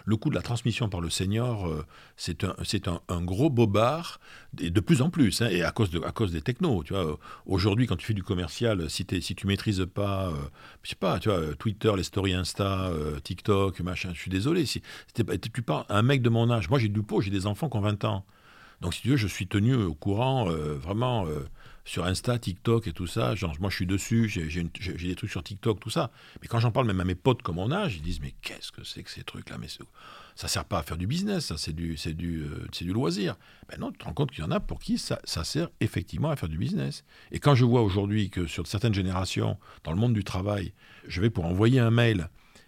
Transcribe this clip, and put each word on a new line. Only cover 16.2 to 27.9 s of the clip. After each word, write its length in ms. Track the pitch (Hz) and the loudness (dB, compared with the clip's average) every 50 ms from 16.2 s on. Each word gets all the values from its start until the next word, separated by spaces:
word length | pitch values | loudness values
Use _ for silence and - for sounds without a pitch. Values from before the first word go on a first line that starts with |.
| 117 | 4
de 60 | 120 | 4
mon 200 | 113 113 117 120 | 4 4 4 4
âge, 180 | 120 110 92 | 2 2 2
moi 120 | 78 131 139 | 2 2 2
j'ai 100 | 113 104 | 2 2
du 140 | 101 107 104 | 0 0 -2
pot, 180 | - 208 202 | 0 0 0
j'ai 80 | 113 98 | 2 2
des 160 | 101 98 92 | 0 0 0
enfants 240 | 104 101 - 170 135 | -2 -2 -2 -2 -2
qui 80 | - | 0
ont 40 | 104 | 0
vingt 220 | 98 107 104 101 - | 0 0 0 0 0
ans. 200 | 110 104 95 - - - _ - - - - - - - - | -2 -2 -2 -6 -10 -16 _ -20 -20 -20 -20 -20 -20 -12 -6
Donc 140 | - 87 85 | -4 -4 -4
si 80 | - - | -2 0
tu 60 | 107 | 2
veux, 80 | 143 | 2
je 100 | 131 107 | 2 2
suis 180 | 92 - - 92 | 0 -2 -4 -4
tenu 300 | 90 - 101 104 123 135 | 0 2 2 4 4 4
au 180 | 123 101 85 76 | 4 2 0 -2
courant, 560 | - - 101 98 107 127 131 135 131 110 85 | -2 -2 0 2 2 2 2 2 2 2 2
euh, 240 | 80 78 76 76 76 | 0 0 -2 -2 -4
vraiment, 540 | 69 65 85 101 110 123 127 123 110 92 | -4 -4 -4 -2 0 0 2 0 0 0
euh, 180 | 78 76 73 69 - - - - - - - - | -2 -4 -4 -6 -8 -12 -16 -18 -20 -20 -18 -14
sur 200 | - - 107 85 | -8 -4 -2 0
Insta, 340 | 90 95 - - 127 120 117 | 0 0 0 0 0 -2 0
TikTok 480 | - 104 90 - - 117 113 117 110 | -2 -4 -6 -2 2 2 2 2 2
et 60 | 95 76 | -2 -4
tout 120 | - 92 | -6 -6
ça, 300 | 82 - 113 123 123 117 | -4 -2 0 0 0 0
genre, 180 | 95 95 85 76 78 | -2 -2 -4 -2 -2
moi 100 | 98 95 | -2 -2
je 60 | - | -2
suis 100 | - 98 | -2 0
dessus, 420 | 87 98 95 - - 117 117 113 | 0 0 0 0 2 2 4 4
j'ai, 220 | 107 - 92 82 80 | 2 0 -2 -4 -4
j'ai 120 | 80 87 | -2 -4
une, 80 | 85 80 - - | -4 -4 -6 -8
j'ai, 180 | 90 87 80 | -8 -8 -6
j'ai 100 | 82 87 | -6 -4
des 80 | 90 90 | -6 -4
trucs 140 | - - 101 | -4 -6 -6
sur 140 | - 90 - | -6 -8 -8
TikTok, 360 | - 95 92 - 117 104 - | -10 -8 -2 0 0 0 0
tout 120 | - 113 | -4 -4
ça. 180 | - 170 151 117 - - - - - - | -2 -2 -2 -2 -6 -12 -20 -20 -20 -18
Mais 60 | - | -8
quand 120 | - - 113 | -2 0 2
j'en 120 | 113 123 | 2 4
parle 160 | 110 - 127 | 4 2 2
même 120 | 110 95 92 | 2 2 2
à 40 | 87 | 2
mes 100 | 90 90 | 0 0
potes 300 | - - 135 123 - - | 2 2 2 2 2 0
comme 140 | 85 82 | -4 -4
mon 140 | 87 95 117 | -2 -2 -2
âge, 260 | 156 202 214 151 | -2 -2 -2 -4